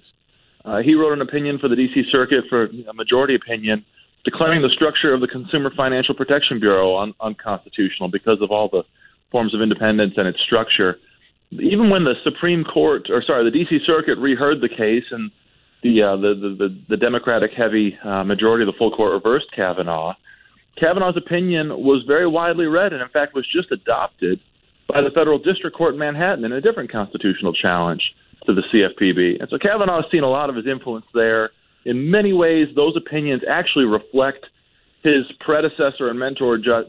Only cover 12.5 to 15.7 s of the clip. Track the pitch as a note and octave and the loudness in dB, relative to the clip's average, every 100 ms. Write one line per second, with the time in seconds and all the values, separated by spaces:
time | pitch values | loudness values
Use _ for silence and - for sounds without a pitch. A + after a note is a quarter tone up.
12.5 | F3 D3+ - D#3 C#3 - A#2+ C#3+ C3 A#2 | 0 0 2 2 2 0 -2 0 2 2
13.5 | D3 E3+ D#3 D#3+ D#3+ D#3 A2 C#3 B2 C#3+ | 2 0 0 2 0 0 0 0 0 0
14.5 | D3 A#2+ - A2 A#2 - A#2 G#2+ - _ | 0 -2 -2 0 0 -2 -10 -12 -14 _
15.5 | _ _ | _ _